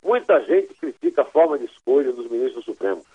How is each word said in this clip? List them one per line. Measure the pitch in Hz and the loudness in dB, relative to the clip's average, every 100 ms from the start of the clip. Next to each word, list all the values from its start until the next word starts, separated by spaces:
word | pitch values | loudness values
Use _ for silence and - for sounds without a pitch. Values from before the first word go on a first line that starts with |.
Muita | 175 240 220 170 | 0 -2 4 2
gente | - 175 196 | 4 0 0
critica | - 160 - 330 339 | -8 -12 -4 -4 0
a | 135 | 0
forma | 151 165 147 | 2 2 2
de | |
escolha | 120 _ - 135 135 | -6 _ 0 2 2
dos | 120 117 | -4 -6
ministros | 117 127 120 | -4 -4 -6
do | 117 | -12
Supremo. | 107 98 92 - | -6 -6 -6 -10